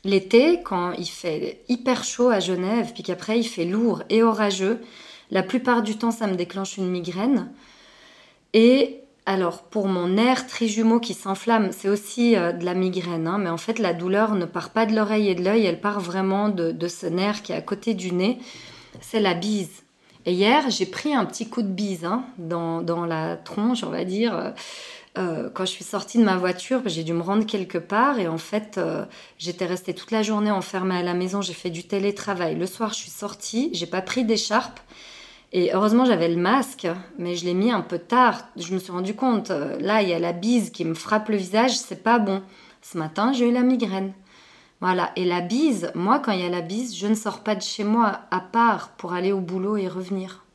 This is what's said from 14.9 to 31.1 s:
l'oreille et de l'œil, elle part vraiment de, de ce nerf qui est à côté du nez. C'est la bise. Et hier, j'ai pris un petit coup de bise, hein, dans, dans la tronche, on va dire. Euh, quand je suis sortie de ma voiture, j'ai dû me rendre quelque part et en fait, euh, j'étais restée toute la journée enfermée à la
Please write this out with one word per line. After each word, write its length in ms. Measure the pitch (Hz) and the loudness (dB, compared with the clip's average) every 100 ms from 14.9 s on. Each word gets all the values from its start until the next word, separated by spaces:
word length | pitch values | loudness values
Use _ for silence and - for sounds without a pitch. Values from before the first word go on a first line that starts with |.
l'oreille 340 | 220 208 220 202 | 2 2 2 2
et 60 | |
de 80 | 180 | 2
l'œil, 240 | 180 220 202 | 2 4 2
elle 140 | 170 | 0
part 180 | 202 208 | -2 -2
vraiment 480 | 175 185 190 196 208 | -4 0 0 2 2
de, 220 | 190 165 | 0 -2
de 180 | 165 170 | -2 -6
ce 180 | - 185 | -4 -4
nerf 360 | 170 202 208 | 0 0 -2
qui 80 | - | -6
est 40 | 165 | -8
à 40 | |
côté 340 | - 208 - | -4 -4 -2
du 180 | 196 180 | -2 -2
nez. 260 | 180 190 247 - - - - - - | 0 2 0 -6 -18 -20 -20 -20 -18
C'est 180 | - 226 | -4 0
la 140 | 202 | 2
bise. 480 | 170 202 208 170 - _ _ _ _ - | 2 0 -2 -2 -10 _ _ _ _ -2
Et 60 | |
hier, 380 | 180 202 277 277 | 2 4 4 2
j'ai 160 | - 185 | -2 -4
pris 260 | - 302 | -4 -2
un 100 | 277 | 0
petit 240 | 175 - 226 | -2 -6 -8
coup 140 | - | -4
de 60 | 208 | -4
bise, 360 | 185 208 180 | -2 -4 -4
hein, 200 | 170 226 262 - | -2 -4 -4 -12
dans, 440 | 165 170 165 165 | -6 -4 -2 -4
dans 220 | 170 170 | -2 -2
la 320 | 165 160 160 170 | -2 -2 -4 -6
tronche, 460 | - - 220 240 | -8 -2 0 0
on 80 | 170 | -4
va 140 | 165 | -6
dire. 480 | 185 196 233 175 175 - - - - - - 175 | -4 0 0 -2 -6 -10 -14 -16 -16 -18 -14 -6
Euh, 300 | 180 160 - | -4 -4 -6
quand 120 | - | -6
je 60 | 185 | -6
suis 140 | - | -6
sortie 340 | 180 202 - 226 | -6 -8 -2 4
de 60 | |
ma 120 | 214 185 | 4 4
voiture, 460 | 180 180 - 262 240 | 0 -2 -2 -2 -2
j'ai 160 | 165 | -4
dû 100 | 160 | -4
me 100 | 170 | -4
rendre 240 | 170 208 214 | 0 0 0
quelque 320 | 208 185 175 | -4 -4 -6
part 400 | 165 202 262 262 | -2 2 2 2
et 100 | 175 | -2
en 80 | 160 | -4
fait, 380 | - 208 214 - | -4 -6 -4 -4
euh, 300 | 165 160 - - - _ | -4 -4 -8 -14 -20 _
j'étais 260 | 165 175 180 | -10 -6 -4
restée 280 | 175 - | -4 -6
toute 160 | 165 - | -10 -4
la 120 | 220 | -2
journée 280 | 214 214 208 | 0 0 0
enfermée 460 | 202 175 190 190 180 | 0 -2 -2 0 0
à 60 | |
la 120 | 175 | 0